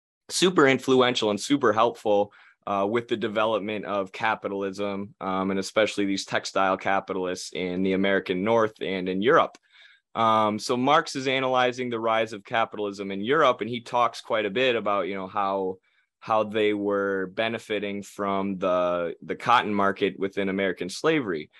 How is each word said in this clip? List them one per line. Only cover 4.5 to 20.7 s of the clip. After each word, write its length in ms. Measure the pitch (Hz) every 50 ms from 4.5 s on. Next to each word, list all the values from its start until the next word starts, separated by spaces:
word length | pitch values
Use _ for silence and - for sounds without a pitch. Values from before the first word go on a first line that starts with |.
| 98 98 98 98 95 101 101 101 98 98 101 107 - -
um, 300 | - 95 92 95 95 98
and 80 | 95 98
especially 460 | 95 - - 110 107 98 - 104 101
these 200 | 98 98 95 -
textile 500 | - 120 107 - - - 95 95 95 95
capitalists 760 | 95 - 101 98 95 - - 95 95 92 90 92 - - - -
in 300 | 82 92 90 90 92 95
the 100 | 95 92
American 500 | 95 98 98 98 95 - - 90 90 98
North 380 | 110 117 117 110 107 - -
and 260 | - 85 95 92 90
in 140 | 92 92 95
Europe. 380 | 104 131 170 143 104 - - - _ _ _ - - - _ _ _ _ -
Um, 420 | 107 113 110 110 110 107 107 104 104
so 180 | - - 123
Marx 380 | 123 127 143 151 165 160 - -
is 120 | 139 131
analyzing 640 | 135 131 131 135 131 131 127 127 127 120 127 123 123
the 100 | 117 113
rise 340 | 113 113 110 113 113 110 113
of 120 | 101 -
capitalism 640 | - 123 113 113 - - 104 104 101 101 98 98 98
in 100 | 98 98
Europe, 400 | 104 117 147 160 147 127 - -
and 80 | 104 113
he 120 | 123 117
talks 400 | 120 - 123 120 120 117 - -
quite 240 | - - 120 110 107
a 40 | 101
bit 260 | 95 123 131 127 117
about, 320 | 110 101 107 101 101 85
you 60 | 90 98
know, 140 | 98 95
how, 500 | 92 101 104 98 98 98 98 95 92 92 - _ _ _ _ _ _ _ _
how 240 | - - 113 110 110
they 300 | 104 107 110 107 104 107
were 540 | 101 101 101 101 98 98 98 98 95 95 90 95
benefiting 680 | - 110 113 113 110 - - 107 101 104 101 101 101
from 560 | 98 - - - 101 98 98 98 98 98 98
the, 560 | 90 95 92 90 90 90 87 87 87 87 82 - -
the 140 | 82 80 92
cotton 380 | - - 123 120 117 90 104 104
market 440 | 101 98 98 92 - 101 95 -
within 320 | - 95 98 - 101 98 95
American 400 | 95 98 98 95